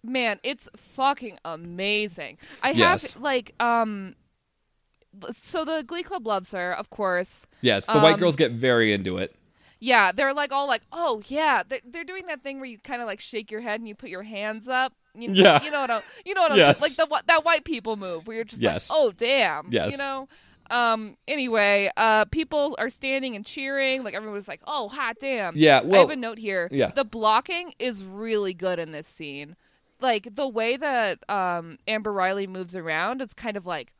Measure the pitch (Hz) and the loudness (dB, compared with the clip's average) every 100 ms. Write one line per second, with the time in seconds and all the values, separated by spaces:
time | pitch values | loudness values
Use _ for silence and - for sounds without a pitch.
0 | 226 254 233 202 240 277 - - _ - | -4 -2 -2 -2 -6 -8 -12 -20 _ -2
1 | 262 277 247 185 165 160 170 175 196 208 | -2 -2 -8 -12 -12 -12 -12 -6 -2 0
2 | 208 175 147 - - - 254 233 339 370 | -2 -8 -14 -14 -20 -4 -2 4 4 4
3 | - - 277 262 220 _ 233 233 220 202 | -2 -6 -2 -2 -4 _ 0 0 0 -6
4 | 190 - _ _ _ _ _ _ _ _ | -14 -20 _ _ _ _ _ _ _ _
5 | _ 202 - 220 - 349 311 320 247 339 | _ -16 -14 -12 -8 -6 -4 -4 -6 -10
6 | 349 381 220 196 185 190 180 180 214 - | -8 -8 -4 -4 -4 -6 -6 -6 -10 -4
7 | 196 180 190 - _ _ 123 104 - 226 | -2 -2 -4 -12 _ _ 2 2 2 6
8 | 160 202 180 147 143 117 127 120 110 101 | 6 6 2 2 0 2 2 4 4 2
9 | 92 90 92 _ _ _ _ _ 226 247 | -2 -4 -6 _ _ _ _ _ 2 4
10 | 190 196 277 277 285 269 277 240 _ 330 | 4 2 -2 0 -2 -2 -2 -2 _ -4
11 | 339 226 202 277 311 240 175 262 240 330 | -2 -2 -4 -2 2 0 -2 -10 -10 -14
12 | 339 381 359 294 277 269 262 220 - 247 | -12 -12 -10 -10 -10 -12 -14 -16 -12 -8
13 | 233 202 - 226 202 214 240 214 226 202 | -8 -10 -8 -10 -8 -8 -6 -6 -8 -14
14 | 185 180 214 214 214 220 240 254 262 _ | -12 -12 -10 -8 -6 -8 -4 -2 -2 _
15 | _ 208 233 190 208 240 302 294 262 226 | _ -12 0 6 8 8 4 -4 -2 -2
16 | - - - 381 330 277 - - 302 277 | -4 -16 -6 2 4 8 8 6 2 0
17 | 320 302 - 330 320 330 - 262 220 214 | 0 0 4 4 4 0 0 -6 -4 -6
18 | 190 165 170 226 220 226 220 - - 311 | -6 -8 -8 -8 -8 0 0 0 0 2
19 | 254 185 233 269 196 147 - 117 160 277 | 2 2 0 2 2 0 -2 0 0 -2
20 | 277 269 269 _ _ _ _ 240 233 220 | -6 -6 -10 _ _ _ _ 0 2 0
21 | 214 - - 294 254 226 202 202 196 - | -4 -14 -6 -4 0 2 4 4 2 2
22 | 220 214 208 311 311 302 285 - 240 - | 4 4 2 -2 -2 -2 -2 -2 -6 -6
23 | 269 269 262 214 214 - 269 277 269 262 | -4 -4 -4 -8 -12 -8 -6 -2 0 -2
24 | 226 196 214 202 202 170 - 294 208 269 | -4 -8 -8 -10 -10 -14 -6 -6 -6 -6
25 | 240 233 269 254 185 151 156 131 143 196 | -6 -6 -4 -4 -4 4 6 6 8 6
26 | 175 294 233 226 220 190 170 139 127 269 | 6 4 -8 -8 -6 -4 -2 0 0 0
27 | 240 226 214 220 269 349 349 - 247 202 | -4 0 2 2 2 -8 -8 -6 -6 -6
28 | 190 196 226 214 196 180 185 175 165 151 | -14 -12 -4 -2 -2 -4 -4 -4 -6 -12
29 | 156 - 151 139 147 170 _ _ _ _ | -16 -16 -14 -12 -14 -18 _ _ _ _
30 | 254 220 220 202 277 220 220 254 294 254 | 0 0 -2 -6 -4 -2 -2 -2 -2 0
31 | 214 160 - 202 185 175 165 156 - 220 | 0 -4 -4 -2 -2 -4 -8 -10 -6 -4
32 | 214 202 185 196 196 185 180 180 165 156 | -2 0 0 0 -6 -8 -10 -8 -4 -2
33 | 185 262 247 - 226 202 180 160 120 | -2 -4 -10 -10 -8 -8 -8 -8 -10